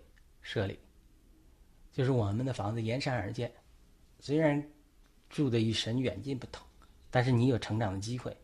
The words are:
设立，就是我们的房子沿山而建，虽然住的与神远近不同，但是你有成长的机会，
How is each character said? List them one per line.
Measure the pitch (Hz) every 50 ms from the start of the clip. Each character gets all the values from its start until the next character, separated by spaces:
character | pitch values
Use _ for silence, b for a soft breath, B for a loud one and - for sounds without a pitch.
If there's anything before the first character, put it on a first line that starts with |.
| - - - - - - - -
设 | - - - 113 98 101
立， | - - - - - - - - - - - - - - - - - - - - - - - -
就 | - - 131
是 | 131
我 | 135 120 104 98
们 | 101 113 131
的 | 135 120
房 | - - 104 113
子 | 117
沿 | 110 110 117 139
山 | 143 143 127
而 | 117 95 101
建， | 110 120 - - - - - _ - - - - - - _ - - -
虽 | - - 143 160
然 | 160 147 143 147 147 - - - - _ _ - - _ _ _ - -
住 | - - 151 127
的 | 113 117
与 | 113 113 107
神 | - - 113 117 131
远 | 127 117 - 98
近 | 101 139 139 120
不 | - -
同， | - - - - - - - - - - - -
但 | - 127 120
是 | 131
你 | 123 117 120 135
有 | 123 107
成 | - - 107 110
长 | 117 98 95
的 | 98
机 | 101 113 123 123
会， | - - - -